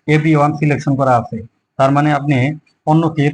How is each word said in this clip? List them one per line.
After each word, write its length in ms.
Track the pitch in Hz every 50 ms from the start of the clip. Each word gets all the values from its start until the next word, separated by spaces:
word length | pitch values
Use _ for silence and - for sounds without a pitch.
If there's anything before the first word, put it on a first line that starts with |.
| - 151
everyone 460 | 151 156 151 160 156 147 143 147 151 -
সিলেকশন 360 | 156 147 143 131 - 147 135
করা 180 | 131 139 127 127 120
আছে, 200 | 120 - - 110 - - _ _ _ _ _ -
তার 140 | 135 135
মানে 220 | 139 143 147 151 147
আপনি 240 | 139 143 147 139 127 123 143 156 156 _ _ _ _ -
অন্যকে 440 | 156 156 160 170 151 160 147 139 147